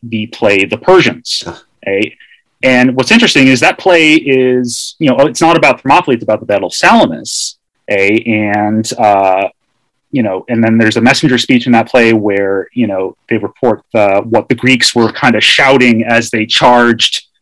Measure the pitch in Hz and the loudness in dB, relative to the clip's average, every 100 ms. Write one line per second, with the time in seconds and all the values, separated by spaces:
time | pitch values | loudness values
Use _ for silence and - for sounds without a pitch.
0 | 117 110 110 - 107 98 92 - - 185 | -10 -8 -8 -2 0 0 -2 -4 2 4
1 | 131 - - - 87 - _ _ - 98 | 2 -4 -10 -10 -10 -18 _ _ -6 -4
2 | - - - _ _ - 131 127 127 127 | -4 -8 -20 _ _ -4 0 2 2 0
3 | 127 233 214 147 135 127 165 - 190 170 | 2 2 2 2 2 4 0 0 2 2
4 | 156 156 143 131 127 127 123 - - - | 4 2 2 0 2 0 -4 -8 -12 -4
5 | 151 120 147 - 165 165 143 123 135 170 | 0 2 0 2 0 2 2 0 0 0
6 | 156 120 110 107 - 101 90 - 180 226 | 0 -4 -2 -4 -2 -4 -4 -2 2 2
7 | - - - - - - _ _ - 101 | 0 -4 -10 -10 -10 -14 _ _ -6 -2
8 | 98 110 117 107 104 104 107 110 110 - | 0 0 -2 -4 -2 -2 -2 -2 -4 0
9 | 107 98 95 95 95 _ _ _ _ _ | 2 2 2 0 -4 _ _ _ _ _
10 | _ 135 107 95 - 117 113 113 110 110 | _ -4 -4 -6 -6 -2 0 2 2 2
11 | 123 135 120 123 - 123 127 117 117 127 | 0 0 0 -2 0 -2 2 0 2 2
12 | 113 110 104 98 98 98 - 123 110 95 | 2 2 0 -2 -2 -4 -6 -6 -4 -4
13 | 95 - - 110 98 - 120 107 _ 110 | -8 -10 -6 -6 -6 -4 -2 -2 _ -2
14 | 101 98 113 110 - 127 127 127 - 120 | 0 0 0 -2 -2 -2 0 0 0 0
15 | 110 - 131 117 - - 135 135 123 113 | 0 0 0 0 0 0 2 2 2 0
16 | 113 117 113 110 113 - 123 123 120 117 | 0 -2 -2 -4 -4 0 2 4 2 0
17 | - - - _ | -2 -6 -14 _